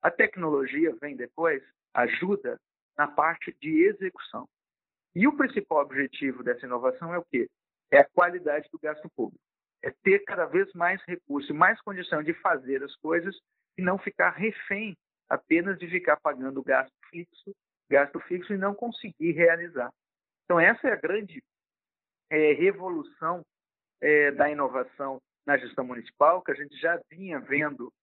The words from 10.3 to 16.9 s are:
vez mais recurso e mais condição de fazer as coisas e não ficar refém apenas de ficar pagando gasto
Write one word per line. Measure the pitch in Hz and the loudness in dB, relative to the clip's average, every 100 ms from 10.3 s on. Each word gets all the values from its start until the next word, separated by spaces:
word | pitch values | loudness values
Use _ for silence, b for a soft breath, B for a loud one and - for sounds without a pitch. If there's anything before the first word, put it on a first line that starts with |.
| 196 160 | -4 -2
vez | 160 190 | 0 -2
mais | 175 175 190 | 0 -2 -2
recurso | - 175 _ 143 143 | -8 -14 _ -8 -6
e | 147 | 4
mais | 180 226 | 4 4
condição | - 190 175 156 | -6 -12 -4 -4
de | 151 | -2
fazer | 170 190 151 131 135 | -2 0 0 -2 -6
as | 131 - | -6 -10
coisas | 151 170 170 196 _ _ _ - | -2 -2 -2 -12 _ _ _ -4
e | |
não | 180 190 | -2 -2
ficar | 202 - 180 | -6 0 0
refém | 170 214 202 - 202 220 170 _ _ _ | 2 -4 -4 -8 -6 -6 -12 _ _ _
apenas | - _ 165 175 185 | -4 _ 2 2 -4
de | 175 | -4
ficar | 180 175 151 | -4 2 2
pagando | 151 131 131 135 | 0 -4 -6 -8
gasto | 135 131 135 | 0 0 0